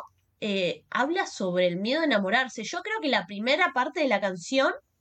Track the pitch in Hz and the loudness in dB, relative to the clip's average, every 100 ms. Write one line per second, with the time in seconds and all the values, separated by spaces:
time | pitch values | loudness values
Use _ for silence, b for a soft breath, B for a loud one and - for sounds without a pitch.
0 | - _ _ - 214 196 175 - - 220 | -6 _ _ -8 -4 0 0 -4 -6 -2
1 | 277 370 - - 190 180 180 175 214 302 | 0 0 -2 -2 0 2 2 2 0 0
2 | 311 214 190 233 262 - 147 349 403 440 | 2 2 2 0 0 -6 -8 -6 -4 -2
3 | 285 220 175 202 233 311 349 247 262 349 | 0 0 -2 -6 0 2 2 2 -2 0
4 | 269 202 202 185 - 262 302 - _ _ | 2 2 0 -4 -2 2 2 0 _ _